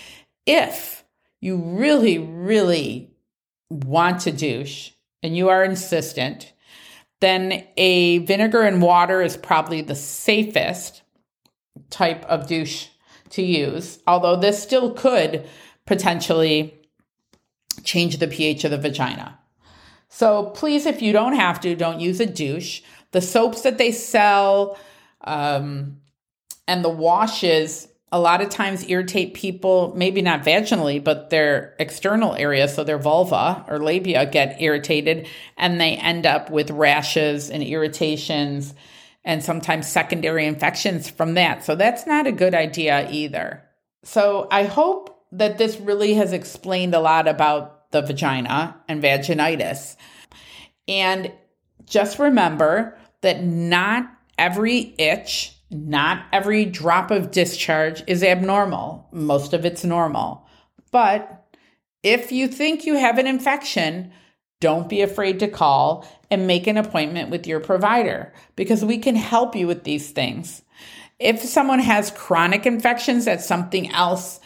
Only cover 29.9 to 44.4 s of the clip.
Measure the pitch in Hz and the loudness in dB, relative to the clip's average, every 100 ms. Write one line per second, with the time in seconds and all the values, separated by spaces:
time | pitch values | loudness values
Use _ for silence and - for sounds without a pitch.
29.9 | 180 185 190 180 151 139 180 214 202 147 | 0 0 2 2 2 4 2 2 0 0
30.9 | 143 156 147 - 160 151 139 - - 156 | -2 0 -2 0 2 2 2 -2 -6 -8
31.9 | - 196 220 208 - 147 139 139 143 151 | -4 -2 0 0 0 0 2 0 0 -4
32.9 | 151 147 165 180 117 143 180 - 151 151 | -2 2 2 4 2 0 -2 -6 -4 -2
33.9 | 180 185 135 139 151 139 - 160 147 147 | -2 0 0 2 2 0 0 0 0 0
34.9 | 151 151 160 - - - - 180 175 160 | -2 0 -2 -4 -18 -16 -4 -2 2 0
35.9 | - 165 170 165 151 151 151 147 151 147 | 0 -2 0 2 0 0 -4 -2 2 2
36.9 | 147 143 160 151 147 143 147 131 156 156 | 2 0 0 0 -2 -6 -8 -6 -2 -4
37.9 | 151 160 151 - 151 143 143 143 - - | -2 -4 -2 -4 -4 -4 -6 -10 -14 -20
38.9 | - - _ 185 160 147 165 - 160 160 | -20 -20 _ -6 -6 -4 -6 -2 -4 -2
39.9 | 170 160 170 160 160 151 147 151 175 208 | -2 -2 -2 -2 0 -2 -2 -2 -2 -4
40.9 | 170 - - 165 170 165 - - 160 214 | -4 -6 -4 -2 2 0 0 -2 2 2
41.9 | 240 320 302 285 208 185 170 156 165 156 | 0 -2 0 0 2 2 2 -2 -2 0
42.9 | 143 147 147 151 107 - - _ _ _ | 0 0 -6 -6 -6 -8 -12 _ _ _
43.9 | _ - 220 202 202 | _ -6 2 2 2